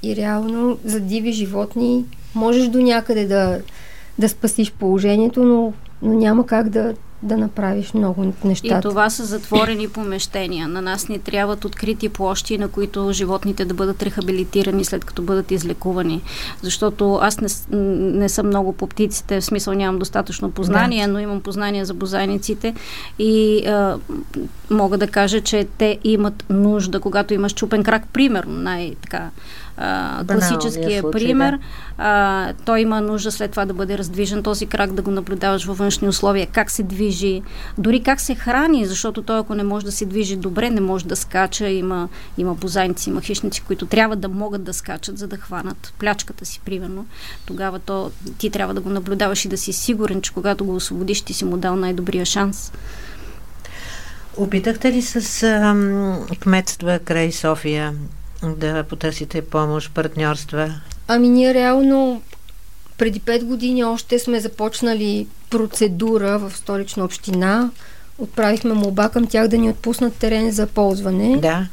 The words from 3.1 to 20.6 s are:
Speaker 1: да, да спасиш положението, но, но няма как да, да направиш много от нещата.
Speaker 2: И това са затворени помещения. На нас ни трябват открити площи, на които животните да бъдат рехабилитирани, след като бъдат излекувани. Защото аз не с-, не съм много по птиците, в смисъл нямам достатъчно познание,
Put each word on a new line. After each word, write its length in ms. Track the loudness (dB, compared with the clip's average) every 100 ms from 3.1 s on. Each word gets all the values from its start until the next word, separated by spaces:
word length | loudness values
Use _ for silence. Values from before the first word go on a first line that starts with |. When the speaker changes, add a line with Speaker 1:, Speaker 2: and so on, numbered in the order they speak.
| 0 4
Speaker 1:
да, 320 | 4 4 0 -6 -14 -14 -14 -10 2
да 100 | 2
спасиш 420 | 2 0 2 0
положението, 720 | 0 2 4 4 4 4 6
но, 300 | 6 6 4 -2 -12 -4
но 120 | 2
няма 320 | 4 6 4 4
как 240 | 2 2
да, 240 | 2 0 -2 -10 -8
да 140 | -2 0
направиш 560 | 0 0 -2 0 0
много 280 | 2 2 2
от 220 | 0 0
нещата. 340 | 0 0 2 2
Speaker 2:
И 40 |
това 280 | 2 2 2
са 160 | 2 -4
затворени 640 | -4 2 4 4 0 -4
помещения. 800 | -4 -6 -4 -4 -4 -4 -4 -4
На 140 | -4
нас 260 | -4 -4 -4
ни 120 | -6
трябват 460 | -2 0 0 0 -4
открити 440 | -4 -4 -2 -2
площи, 480 | -2 -2 -2 -2 -2
на 100 | -2
които 440 | -2 -2 -2 0
животните 520 | 0 0 0 0 -2 -2
да 80 |
бъдат 300 | 0 -2 0
рехабилитирани, 800 | -2 -2 -2 -2 2 2 2 2 0
след 200 | -2 -4
като 160 | -6
бъдат 300 | 0 0 0
излекувани. 680 | -2 -2 -4 -2 0 0 -2 -4 -8 -8 -8
Защото 540 | -6 0 0 2 2 4
аз 240 | 2 2
не 100 | -2
с-, 180 | -4 -2
не 580 | 0 2 2 2 2 2
съм 180 | 2 2
много 260 | 2 0
по 140 | -2 -6
птиците, 520 | 0 0 0 -2 -2
в 40 | 0
смисъл 280 | -2 0
нямам 260 | 0 2 0
достатъчно 520 | 0 -2 -2 -4 -4
познание, 540 | -2